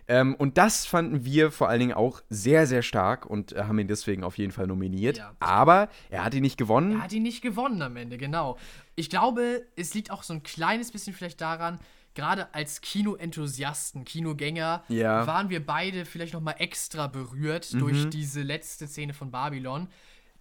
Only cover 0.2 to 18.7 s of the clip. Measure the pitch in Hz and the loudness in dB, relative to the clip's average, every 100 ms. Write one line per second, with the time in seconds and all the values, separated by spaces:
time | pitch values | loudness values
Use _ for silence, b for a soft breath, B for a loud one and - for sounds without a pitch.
0.2 | 131 135 139 175 208 - - 170 170 147 | 6 4 4 6 6 4 0 0 2 0
1.2 | 123 147 156 - 120 120 123 104 123 - | 2 4 4 4 2 4 2 2 0 -2
2.2 | - 107 113 160 147 127 117 110 95 127 | -8 -2 6 6 6 4 2 2 2 0
3.2 | - 107 - - 104 107 98 104 - 95 | -4 -6 -4 -4 0 0 0 -2 -2 -2
4.2 | 90 - 101 95 95 92 95 95 117 113 | -4 -4 -4 -2 -2 -2 -2 0 0 -2
5.2 | 104 - 85 98 143 185 208 B B 92 | -8 -4 2 6 8 8 6 B B -4
6.2 | 110 135 135 - 110 120 185 214 185 220 | -2 2 0 2 2 4 4 0 -2 -4
7.2 | 226 240 247 202 269 196 131 120 120 123 | -4 -4 -4 -2 -2 -2 -4 -8 -10 -8
8.2 | 139 165 139 - B B B - 156 185 | -4 -2 -2 -6 B B B -8 -2 2
9.2 | 233 240 240 240 - - 175 214 214 196 | 4 4 0 -2 -6 -8 -6 -6 -6 -8
10.2 | - 160 - 156 165 226 240 202 208 185 | -8 -8 -8 -2 0 0 -2 -10 -12 -10
11.2 | 175 - 160 165 170 180 b b b - | -10 -6 -6 -4 -4 -6 b b b -6
12.2 | 151 196 170 151 151 - - 202 208 190 | -2 -2 -4 -8 -8 -8 -4 0 0 -2
13.2 | 165 156 147 127 139 147 - 135 123 160 | -6 -6 -6 -4 -6 -4 -8 -10 -10 -6
14.2 | 160 147 147 165 160 170 - 113 110 110 | -4 -2 -4 -2 -2 -2 -2 0 4 4
15.2 | 117 170 196 170 147 151 185 185 170 170 | 2 0 0 -2 -2 -2 -2 -4 -8 -8
16.2 | 170 165 156 - 180 - - 156 139 131 | -8 -6 -6 -4 -6 -6 -8 -4 -4 -6
17.2 | 123 131 151 170 - 127 127 143 151 151 | -8 -4 -2 -2 -2 0 2 2 2 -2
18.2 | 143 143 139 160 - | -4 -4 -4 -6 -8